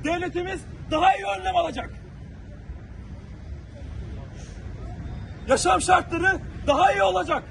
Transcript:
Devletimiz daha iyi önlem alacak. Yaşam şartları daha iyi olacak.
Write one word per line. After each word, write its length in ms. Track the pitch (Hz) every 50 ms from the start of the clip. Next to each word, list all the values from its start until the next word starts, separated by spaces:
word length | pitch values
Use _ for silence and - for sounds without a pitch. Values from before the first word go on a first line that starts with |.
| -
Devletimiz 580 | 294 339 349 359 359 - 349 359 370 381 359 - - - - - -
daha 240 | 311 311 339 381 392
iyi 100 | 403 392 392 392 381
önlem 160 | 370 381 370
alacak. 340 | 349 339 330 269 269 - - - - - - - - - - - - - - - - - - - - - - - - - - - - - - - - - - - - - - - - - - - - - - - - - - - - - - - - - - - - - - - - - - - - - - - - -
Yaşam 340 | - 269 - - 349 370 359
şartları 580 | - - 359 359 - - 339 330 339 381 381 - - - - - -
daha 260 | - 277 285 359 392 392
iyi 100 | 403 392
olacak. 400 | 381 370 370 349 294 320 269 - -